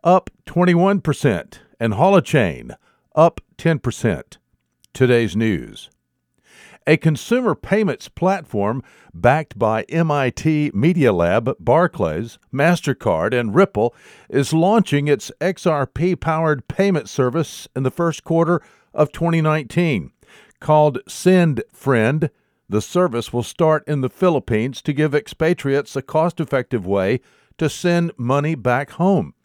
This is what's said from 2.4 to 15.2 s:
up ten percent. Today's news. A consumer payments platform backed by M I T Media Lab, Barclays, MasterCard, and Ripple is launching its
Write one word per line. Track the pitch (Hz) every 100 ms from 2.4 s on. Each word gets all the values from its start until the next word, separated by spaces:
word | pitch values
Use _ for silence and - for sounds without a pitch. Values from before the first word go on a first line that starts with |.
| 98 65 58 - _ _ _
up | - 165 - _ -
ten | 165 156
percent. | 123 - 120 76 - - _ _ _ _ _
Today's | - 127 120 113 92
news. | 113 90 60 - - _ _ _ _ _ _ - - - -
A | 156
consumer | 165 147 - 240 240 160
payments | - 202 202 120 -
platform | - 175 190 151 107 101 127 - _ _
backed | 82 104 147 156 101
by | 110 110 -
M | 160 165
I | 147 131
T | - 160 151 147
Media | 98 143 180 131
Lab, | 92 85 101 117 -
Barclays, | 85 143 175 - 87 78 113 - _
MasterCard, | 131 156 175 - 131 113 82 92 123
and | 117
Ripple | 110 147 104 117 _ - - _
is | 135 139
launching | 160 175 226 - 143 147
its | 143